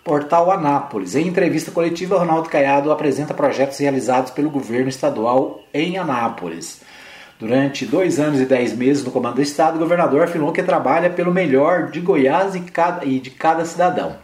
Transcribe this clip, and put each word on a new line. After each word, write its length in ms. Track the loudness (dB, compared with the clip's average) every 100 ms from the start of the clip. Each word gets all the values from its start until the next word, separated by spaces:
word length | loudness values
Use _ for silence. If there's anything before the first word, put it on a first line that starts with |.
Portal 480 | -2 -2 2 4 4
Anápolis. 640 | 2 2 0 -2 -6 -2
Em 140 | -2 0
entrevista 420 | 2 2 0 -2
coletiva, 480 | -2 -2 -2 -2 0
Ronaldo 300 | 2 0 0
Caiado 420 | 0 2 2 2
apresenta 440 | 0 0 -2 -4
projetos 440 | 0 0 2 -2 0
realizados 520 | 0 0 2 0 0
pelo 200 | -2 -2
governo 380 | -2 -2 -2 -2
estadual 720 | -2 -2 0 0 2 0 -6 -8
em 260 | -4 -4 -4
Anápolis. 800 | -4 -2 -4 -4 -10 -10 -14 -18 -20 -20 -20 -20 -20 -12
Durante 480 | -2 0 0 -2 -2
dois 320 | 0 0 0
anos 220 | 0 0
e 60 | 2
dez 280 | 2 0
meses 300 | 0 2 2
no 60 | 0
comando 260 | -4 -2 -2
do 60 |
estado, 340 | -2 0 0 0
o 20 |
governador 440 | 0 2 2 2
afirmou 300 | 2 0 -2
que 100 | -2
trabalha 480 | 0 0 2 2 0
pelo 220 | 0 0
melhor 580 | 0 2 4 4 2 -2
de 100 | -4
Goiás 540 | 0 2 4 2 0
e 60 | -4
cada, 440 | -6 0 0 0
e 140 | -2 -2
de 120 | -4
cada 340 | -2 0 0
cidadão. 520 | -2 0 0 0 -4 -8